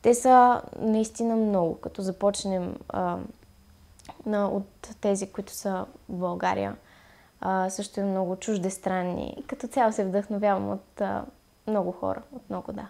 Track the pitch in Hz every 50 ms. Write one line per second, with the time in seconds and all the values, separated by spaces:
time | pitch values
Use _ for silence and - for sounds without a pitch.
0 | - 226 240 240 - 262 254 254 247 247 247 - - - - - - 220 214 220
1 | 220 220 - - 233 226 226 226 220 214 202 185 170 165 160 - - - - -
2 | 196 190 185 190 202 202 202 - - 196 190 185 175 180 - - - - - 196
3 | 180 175 175 175 - - - - - - - - - - - _ - - - -
4 | - - - - - 226 214 208 202 190 - 202 196 - - _ - - 226 -
5 | - 208 196 196 202 190 - - 202 - - - - 202 190 185 190 - - -
6 | - - - 180 180 180 175 180 180 185 190 98 101 - - - - - - -
7 | - - - - - _ _ _ - 185 190 190 185 190 190 - 202 - - 208
8 | 196 196 190 190 190 175 185 185 - - 220 196 175 190 190 - - 190 185 185
9 | 180 180 175 180 - - - - 277 - 262 - - 233 - 277 240 220 220 226
10 | 202 190 185 202 202 - 214 196 208 208 196 190 196 202 202 196 - _ _ -
11 | 208 190 202 - - - - _ _ _ _ _ _ - 214 208 185 180 180 -
12 | 190 190 190 - 226 - 285 247 - - 202 180 - - 202 208 208